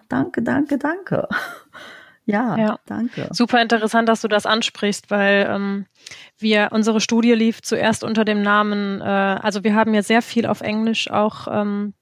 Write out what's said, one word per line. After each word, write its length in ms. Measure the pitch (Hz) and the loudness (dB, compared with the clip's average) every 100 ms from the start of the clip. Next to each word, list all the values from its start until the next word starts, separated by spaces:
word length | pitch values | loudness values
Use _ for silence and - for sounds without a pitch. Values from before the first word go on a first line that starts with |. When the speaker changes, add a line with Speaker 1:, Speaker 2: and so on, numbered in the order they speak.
| - | -4
Speaker 1:
danke, 340 | - 269 - | -4 -2 -2
danke, 340 | 233 254 302 285 | 0 0 0 -2
danke.“ 500 | 294 349 370 - - | -2 -4 -2 -2 -2
<laughs> 40 | - - - - - - - - _ - | -6 -8 -12 -20 -20 -20 -20 -20 _ -2
Ja, 320 | 202 240 208 | 0 0 0
Speaker 2:
Ja. 220 | 214 - - | 0 -2 -6
Speaker 1:
danke. 420 | 208 233 - - | -6 -6 -6 -6
Speaker 2:
Super 280 | - 240 247 | -2 2 2
interessant, 480 | 226 233 214 233 226 | 2 2 2 2 2
dass 140 | 220 | 2
du 60 | 214 | 2
das 180 | 208 - | 0 2
ansprichst, 640 | 220 226 - 208 202 - | 0 -2 -2 -4 -4 -4
weil, 380 | 208 196 202 196 | 0 2 2 2
ähm, 360 | 202 202 196 196 _ - - - _ | -2 -4 -6 -8 _ -20 -20 -20 _
wir, 320 | 214 214 208 | 0 2 2
unsere 300 | 220 220 220 | 2 2 0
Studie 320 | - 233 233 | 2 2 4
lief 300 | 226 226 - | 4 2 0
zuerst 400 | - 226 220 220 | -4 0 0 0
unter 200 | 214 220 | -2 0
dem 200 | 214 208 | 0 0
Namen, 580 | 202 208 214 208 202 196 | 2 2 2 -2 -4 -4
äh, 20 | |
also 600 | - 196 196 190 214 202 | -2 0 0 0 -2 -2
wir 100 | 214 | 0
haben 220 | 208 220 214 | 2 4 2
ja 80 | |
sehr 180 | - 226 | 2 2
viel 240 | - 233 226 | 2 -2 -2
auf 160 | 214 | -2
Englisch 480 | 202 214 226 220 - | -4 -4 -2 -2 -4
auch, 380 | - 214 - - | -2 -2 -2 -6
ähm, 460 | 208 208 202 208 - | -4 -2 -4 -6 -10